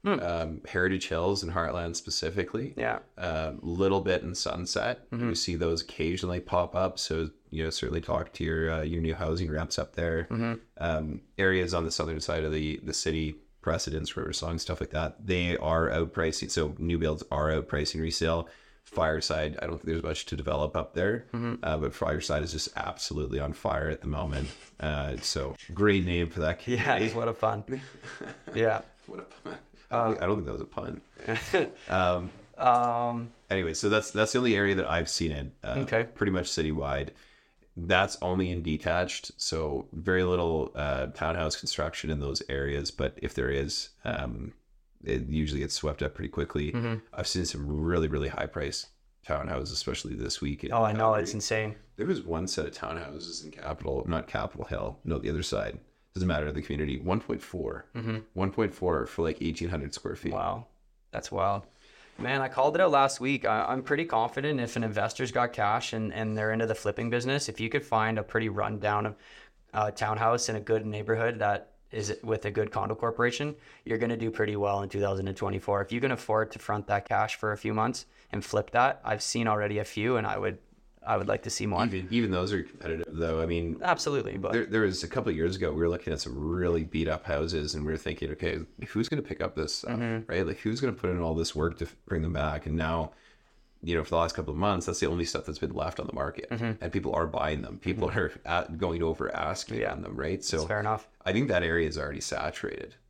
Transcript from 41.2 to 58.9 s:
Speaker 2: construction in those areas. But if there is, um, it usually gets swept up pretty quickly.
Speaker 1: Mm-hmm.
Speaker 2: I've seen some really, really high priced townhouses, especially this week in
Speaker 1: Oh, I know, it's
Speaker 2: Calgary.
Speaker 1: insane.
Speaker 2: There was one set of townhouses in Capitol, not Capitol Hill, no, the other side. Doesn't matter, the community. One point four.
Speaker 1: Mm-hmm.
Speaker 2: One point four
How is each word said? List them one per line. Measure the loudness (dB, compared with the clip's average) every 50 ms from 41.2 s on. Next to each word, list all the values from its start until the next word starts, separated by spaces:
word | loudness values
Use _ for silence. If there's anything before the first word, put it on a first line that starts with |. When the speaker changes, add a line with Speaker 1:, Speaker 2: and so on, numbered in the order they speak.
| -2 0 0 0 0 -2 -2
Speaker 2:
construction | -2 -4 -4 -2 -2 -2 -2 -4 -4 -2 -2
in | -2 0
those | 0 -2 -2 -4 -4
areas. | -2 -2 -2 0 0 0 -2 -2 -4
But | -2 -2 -2 -2 -2 -4
if | -6 -4 -2
there | 0 0 2
is, | 2 0 0 -2 -2 -6 -6 -8 _ _ -6
um, | -4 -4 -2 -4 -4 -4 -6 -8 -10 -12 _ _ _ -20 -20 _ _ _ _ -2
it | -2 0 0 0
usually | 0 2 2 2 2 0 -2
gets | -2 -2 -4
swept | -2 -2 -2 -2 0
up | -4 -4 -4
pretty | -4 -8 -4
quickly. | -2 -2 -2 0 0 -2 0 0
Speaker 1:
Mm-hmm. | 0 -2 -2 -2 -2 -4 -6 -10 -8
Speaker 2:
I've | -6 -4
seen | -2 0 0 0
some | -2 -2 -4 -4 -2
really, | 0 0 2 2 4 4 2
really | 2 2 0 0 -2
high | -2 -4 -6
priced | -4 -4 -4 -4 -4 -4 -6 -8 -10 _ _ _ _ _ _ _
townhouses, | -2 -2 -2 0 -2 -2 -2 -4 -4 -4
especially | -4 -4 -4 -4 -4 -6 -6 -6
this | -4 -4 -4 -4 -2
week | -2 -2 -2 -4 -4
in | 0
Speaker 1:
Oh, | 2 4 4
I | 4 4
know, | 4 4 4 4
it's | 4 2 0
Speaker 2:
Calgary. | -4
Speaker 1:
insane. | -4 -2 0 0 0 0 -4 -6 -10 -16 -20 -6
Speaker 2:
There | -4 -2
was | 0 0 -2
one | -2 -2 -2 -2 -2
set | -2 -2 -2 -4
of | -4 -6
townhouses | -6 -6 -6 -6 -6 -8 -8 -10 -12 -12 -10 -10 -10 -12
in | -12
Capitol, | -16 -10 -8 -8 -8 -4 -4 -2 -2 -2 0
not | 0 0 0 0
Capitol | -2 -2 -2 -2 -2 -6 -10 -6
Hill, | -4 -4 -4 -4 -6 -6 -8 -4
no, | -2 -2 0
the | 0 -2
other | -2 -2 -2
side. | 0 0 0 -2 -2 -6 -10 -16 _ _ _ _ _ _
Doesn't | 0 2 2
matter, | 2 2 0 0 -2
the | -4
community. | -4 -2 -2 -2 0 -2 -2
One | -2 0 0 0 0
point | 0 -2 -6 -6
four. | -6 -8 -6 -4 -4 -4 -6 -6 -12 _ -10
Speaker 1:
Mm-hmm. | -6 -4 -4 -4 -6 -8 -8 _
Speaker 2:
One | -2 -2 0
point | 2 0 0 0 0
four | 0 2 2